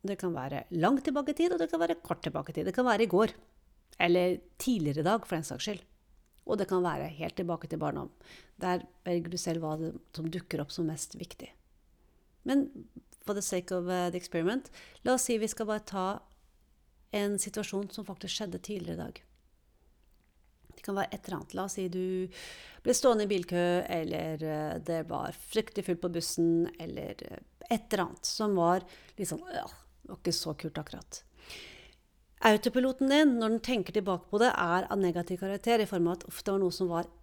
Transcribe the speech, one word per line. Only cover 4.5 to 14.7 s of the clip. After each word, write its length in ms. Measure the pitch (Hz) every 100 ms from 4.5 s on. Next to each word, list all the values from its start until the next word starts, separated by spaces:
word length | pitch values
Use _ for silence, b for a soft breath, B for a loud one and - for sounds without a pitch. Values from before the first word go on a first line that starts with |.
| -
tidligere 400 | - 226 147 143
i 40 | 160
dag 200 | 226 -
for 120 | 165
den 80 | 147
saks 220 | - -
skyld. 140 | 196 - _ _ - _ _ -
Og 80 | 208
det 80 | 185
kan 120 | 185
være 280 | 180 147 151 151
helt 180 | 165 -
tilbake 320 | 175 165 156
til 80 | 160
barndom. 320 | 151 147 135 - B B B -
Der 200 | 185 180 - _ -
velger 240 | 175 165
du 80 | 175
selv 240 | - 165
hva 140 | 156 156
det, 140 | 160 - -
som 160 | - 160
dukker 320 | 175 - 151
opp 120 | 143
som 140 | - 160
mest 240 | 147 - -
viktig. 340 | - - - - _ _ _ _ _ _ _ _ -
Men 200 | 277 277 - - - _ -
for 160 | - 202
the 40 |
sake 320 | 196 185 180
of, 120 | 185 175
eh, 240 | 180 180
the 80 | 175
experiment, 520 | - 170 165 254 -